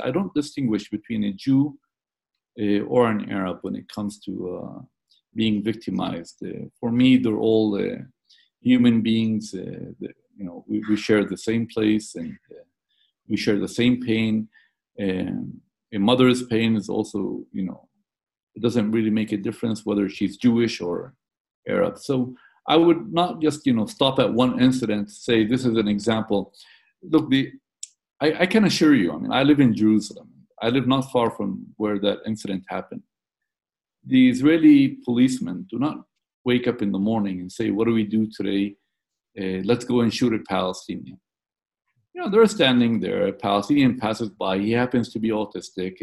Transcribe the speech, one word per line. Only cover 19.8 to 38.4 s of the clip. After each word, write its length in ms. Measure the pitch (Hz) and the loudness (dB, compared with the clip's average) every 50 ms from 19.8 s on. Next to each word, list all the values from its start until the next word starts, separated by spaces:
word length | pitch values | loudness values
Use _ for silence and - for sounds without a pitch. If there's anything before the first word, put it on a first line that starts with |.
| - | -4
whether 220 | 107 104 101 98 95 | -4 -2 -2 -2 -2
she's 280 | - - 104 95 - | -4 -4 -6 -6 -4
Jewish 420 | - - 123 113 117 117 110 - - | 0 2 2 4 4 0 0 -2 -4
or 320 | 87 87 87 90 87 - _ _ _ _ _ _ _ _ _ _ - | -6 -6 -6 -6 -8 -12 _ _ _ _ _ _ _ _ _ _ -8
Arab. 300 | - 98 92 87 87 - | -4 -2 -2 -2 -2 -4
So 380 | - - - 135 127 123 127 127 _ _ _ _ _ - | -8 -6 -4 -2 -2 -4 -6 -8 _ _ _ _ _ -2
I 100 | - 147 | 2 4
would 340 | 165 170 175 160 165 - - | 4 6 4 4 2 -2 -4
not 300 | 160 165 175 - 240 165 | -2 -2 -2 -2 -2 -2
just, 240 | 156 151 143 - - | -2 -2 -2 0 0
you 80 | 135 120 | 0 0
know, 120 | 110 104 | 0 0
stop 340 | - - - 139 135 135 - | -4 -2 0 0 2 2 2
at 140 | 120 101 107 | 0 2 2
one 280 | 117 127 127 120 123 | 2 2 2 2 2
incident, 480 | 127 131 127 131 117 107 104 104 104 - | 2 2 2 2 -2 -2 -2 -4 -4 -6
say, 360 | - - - - 117 113 110 | -10 -10 -2 0 2 2 2
"This 200 | 104 127 123 131 | 2 0 0 0
is 100 | 120 110 | 0 0
an 100 | 113 104 | 2 0
example." 640 | 104 104 101 - 117 110 110 107 - 104 98 98 - _ _ - _ _ _ _ _ _ _ | 0 0 -2 0 0 -2 -2 -2 -2 -2 -4 -4 -6 _ _ -20 _ _ _ _ _ _ _
Look, 280 | - - 156 156 135 127 | -6 0 0 0 2 2
the, 220 | 131 135 123 - - - _ _ _ - - - _ _ _ _ _ - | 0 0 0 -2 -8 -20 _ _ _ -20 -20 -20 _ _ _ _ _ -2
I, 220 | 143 156 - - | -2 -2 0 0
I 40 | 180 | 0
can 200 | 185 - 220 208 | 2 4 4 4
assure 280 | 165 - - 160 151 143 | 4 2 4 4 6 6
you, 180 | 117 92 82 76 | 6 4 0 -2
I 40 | |
mean, 140 | 76 - 104 | -4 -6 -2
I 120 | 110 127 139 | 0 2 4
live 160 | 147 151 139 | 4 6 6
in 140 | 139 117 107 | 6 4 4
Jerusalem. 560 | 98 107 107 110 104 104 - - - - - _ _ _ _ _ - | 4 4 4 4 2 0 -4 -14 -18 -20 -20 _ _ _ _ _ -4
I 80 | 110 117 | -4 -2
live 180 | 123 135 117 | 0 0 0
not 240 | 123 135 135 127 - | 0 0 0 -2 -2
far 200 | - 123 117 113 | 0 0 0 0
from 340 | - - 104 98 95 98 - - - | -2 -4 -6 -6 -6 -8 -12 -14 -8
where 200 | - 107 104 104 98 | -4 -2 -2 -2 0
that 200 | 98 101 - - - | 0 -2 -2 -2 -6
incident 360 | 113 110 - - 101 95 90 - - | -8 -8 -6 -6 -8 -8 -8 -8 -8
happened. 320 | 92 95 - - - - _ _ _ _ _ _ _ _ _ _ _ _ _ _ _ _ _ _ _ _ - | -10 -10 -10 -10 -14 -18 _ _ _ _ _ _ _ _ _ _ _ _ _ _ _ _ _ _ _ _ -6
The 240 | 127 131 127 127 127 | 2 4 6 6 6
Israeli 720 | 117 127 135 151 165 165 156 151 147 139 135 135 135 - - | 4 4 4 4 4 6 8 8 8 8 6 2 0 -6 -6
policemen 640 | 127 120 120 127 131 127 - 92 85 90 87 92 - | -2 2 4 4 2 2 -2 -6 -8 -8 -10 -10 -10
do 80 | 110 117 | -6 -4
not 180 | 139 156 - - - _ _ _ _ _ _ _ - | -4 -4 -6 -8 -16 _ _ _ _ _ _ _ -2
wake 220 | 123 123 123 123 | 0 0 0 0
up 140 | 123 117 - | -2 -4 -2
in 100 | - 101 | -4 -4
the 80 | 98 95 | -2 -2
morning 400 | 98 110 113 110 101 101 92 90 | -2 0 0 0 -2 -4 -4 -6
and 120 | 90 90 | -10 -12
say, 200 | - - 113 104 | -8 -4 -4 -2
"What 140 | 101 101 113 | -2 0 0
do 80 | 117 113 | 0 0
we 100 | 110 107 | 0 -2
do 240 | 104 110 110 110 | 0 -2 -2 -2
today? 480 | 110 - - | -2 -6 -8